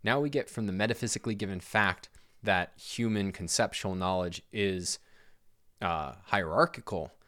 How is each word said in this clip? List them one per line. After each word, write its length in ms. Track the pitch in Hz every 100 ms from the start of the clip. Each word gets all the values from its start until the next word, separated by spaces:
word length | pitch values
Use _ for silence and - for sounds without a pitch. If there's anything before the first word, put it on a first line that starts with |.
Now 200 | 107 135
we 80 | 147
get 200 | 139 -
from 180 | - 104
the 40 |
metaphysically 640 | 92 110 113 117 - 117
given 240 | 104 101 92
fact 480 | - 107 98 87 - - - -
that 300 | 107 92 87 -
human 560 | - - 113 107 98
conceptual 600 | - 87 - 107 - 98
knowledge 480 | 92 92 92 90 90 -
is, 460 | 107 101 92 87 - _ - - - - _ _ -
uh, 320 | 95 82 71 - -
hierarchical, 840 | 101 80 95 165 - - 92 73 -